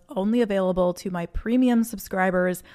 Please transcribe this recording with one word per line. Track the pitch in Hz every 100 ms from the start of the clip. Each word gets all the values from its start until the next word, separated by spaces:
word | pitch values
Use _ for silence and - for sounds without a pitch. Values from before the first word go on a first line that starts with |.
| -
only | 226 208 247
available | 208 196 185 185 180
to | 175 196
my | 180 170
premium | - 220 254 254 233
subscribers | 226 196 - 190 185 180 180 175 -